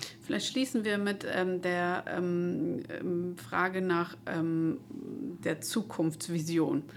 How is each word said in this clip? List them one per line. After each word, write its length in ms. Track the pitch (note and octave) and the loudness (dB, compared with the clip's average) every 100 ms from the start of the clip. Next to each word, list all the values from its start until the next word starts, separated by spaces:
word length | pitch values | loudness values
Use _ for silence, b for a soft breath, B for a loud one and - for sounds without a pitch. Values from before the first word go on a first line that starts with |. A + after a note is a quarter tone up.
| B B | B B
Vielleicht 260 | - D4 - | -4 -2 0
schließen 360 | C4 C4 A#3 | 0 0 0
wir 140 | G#3+ G3+ | 2 2
mit, 280 | G3+ G3+ - | 0 -2 -2
ähm, 320 | F#3 F#3 F#3 | 0 2 2
der, 440 | F3+ F3+ F3 F3+ - | 2 2 2 0 -2
ähm, 720 | - F3+ F3 F3 F3+ E3+ E3+ - | -2 2 2 2 2 0 -2 -4
ähm, 480 | - F3 F3 F3 F3 | -4 -2 0 -2 -6
Frage 440 | - F3+ F#3 F#3+ | -4 0 2 2
nach, 360 | F#3 E3+ E3+ - - | 2 2 0 -4 -4
ähm, 520 | E3 E3 D#3+ D#3+ - - - - - - F3 | 0 2 2 2 0 -6 -10 -8 -6 -6 -4
der 180 | - D#3 | -2 -2
Zukunftsvision 1200 | - A#3 G3+ - D#3+ D#3 - E3+ D#3+ E3+ D3+ C#3+ - | 0 -2 0 2 0 0 -2 0 2 4 4 2 -2